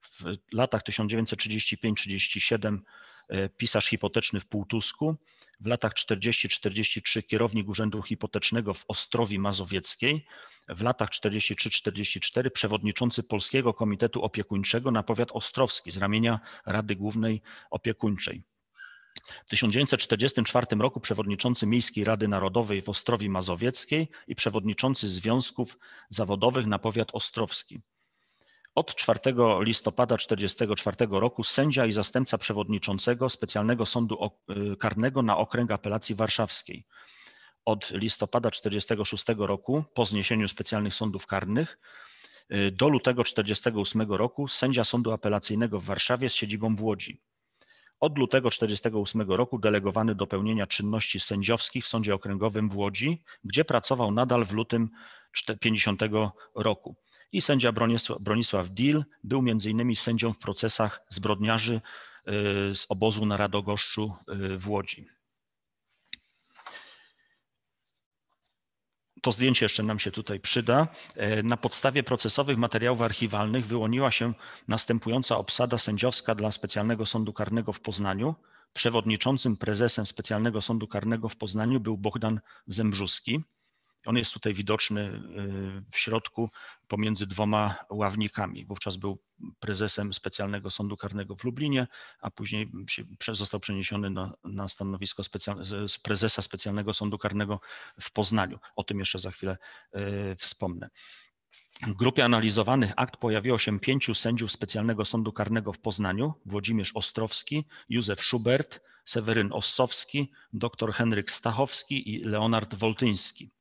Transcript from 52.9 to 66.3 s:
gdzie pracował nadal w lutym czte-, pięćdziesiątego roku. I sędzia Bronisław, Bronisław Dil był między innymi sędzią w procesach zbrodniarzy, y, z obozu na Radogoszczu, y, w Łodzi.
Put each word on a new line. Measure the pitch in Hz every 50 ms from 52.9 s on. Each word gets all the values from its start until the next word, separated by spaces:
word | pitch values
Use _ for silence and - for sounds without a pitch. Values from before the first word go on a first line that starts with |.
| 98 95 113 143 170 165 _ - - - _
gdzie | 107 95 131 165
pracował | - - 117 - - 131 123 120 104
nadal | 101 113 127 127 127 123 117
w | 95
lutym | 101 107 110 - - 117 117 110 - - - - - - - _
czte-, | _ - - - 113 104
pięćdziesiątego | - 113 110 104 - 113 101 92 107 107 104 107 107 101 - - - - _
roku. | 120 107 113 104 - _ - - _ _ _ _ - - _
I | - 294
sędzia | - - 294 135 120 120
Bronisław, | 113 107 117 113 117 117 - - - -
Bronisław | 101 101 107 113 117 - - 101 90 90
Dil | 95 98 120 139 147 151 147 - _ _ _
był | 107 123 135
między | 127 123 113 110 98 107
innymi | 110 113 120 123 117
sędzią | 107 - - 117 113 117 117 110
w | -
procesach | - - 101 - - 113 - - 113 104 - - _ _
zbrodniarzy, | - 95 98 104 104 98 104 107 113 113 107 110 120 110 - - - - - - - - _ -
y, | 101 104 104 104 98 101 98 98 98
z | 95 - -
obozu | 104 95 107 113 107 107 107
na | 107 104 98
Radogoszczu, | 104 101 98 104 101 98 104 104 - - - - 107 107 98 87 - - - 98 98 95 95
y, | 92
w | 90 101
Łodzi. | 104 101 98 - - - - - _ _ _ _ _ _ _ _ _ _ _ _ _ _ _ _ _ _ _ _ - - _ _